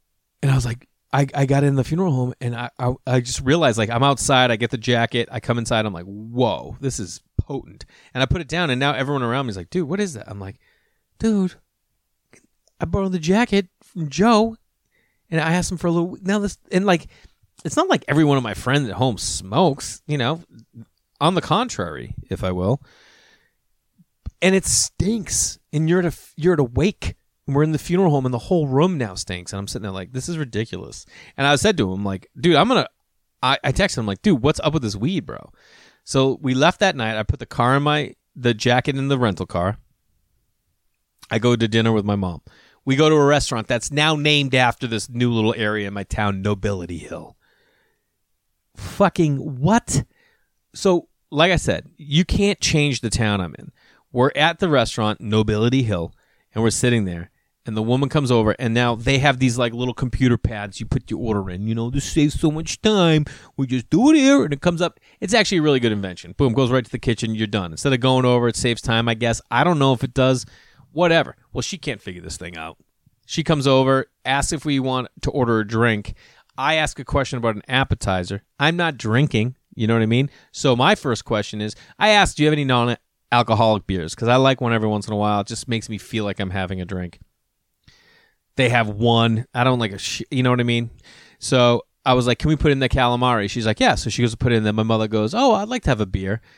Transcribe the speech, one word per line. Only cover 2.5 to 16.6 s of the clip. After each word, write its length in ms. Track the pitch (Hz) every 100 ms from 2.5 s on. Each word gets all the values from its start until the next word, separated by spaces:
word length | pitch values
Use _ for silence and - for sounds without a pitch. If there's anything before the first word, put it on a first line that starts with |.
| 117
I, 140 | 120 -
I, 140 | 123 127 -
I 140 | 127
just 220 | 123 -
realized, 360 | 131 160 151 110
like, 120 | 107
I'm 140 | 117
outside, 480 | 139 131 - 135 127
I 40 | 113
get 160 | 117
the 60 | 123
jacket, 500 | 107 120 117 123 117
I 80 | 120
come 160 | - 120
inside, 280 | 113 117 107
I'm 80 |
like, 120 | 87 90
"Whoa, 720 | 101 110 120 117 82 65 -
this 200 | 135 -
is 220 | 92 - _ -
potent." 480 | - 139 - - - _ _
And 100 | 131
I 20 | 131
put 160 | 185
it 60 | 131
down 220 | 160 170
and 80 | 123
now 140 | 139
everyone 280 | 127 135 143
around 240 | 120 123 131
me 60 |
is 60 | 98
like, 120 | 87
"Dude, 180 | 180 151
what 120 | 190
is 140 | 202
that?" 160 | 127 -
I'm 100 | 101
like, 180 | 95 - _ _ _ _ _ -
"Dude, 360 | 220 208 185 - _ _ _ _ _ _ _ _ _ _ _ -
I 60 | 165
borrowed 260 | 190 190
the 80 | 180
jacket 480 | 156 196 240 196 185 _
from 260 | _ - 156
Joe 480 | 135 214 220 226 226 _ _ _ _ _ _ -
and 100 | 160
I 140 | 156
asked 180 | 175 175
him 60 | 180
for 100 | 175
a 40 |
little, 260 | 170 170 -
now 180 | 185 208
this," 180 | 202 -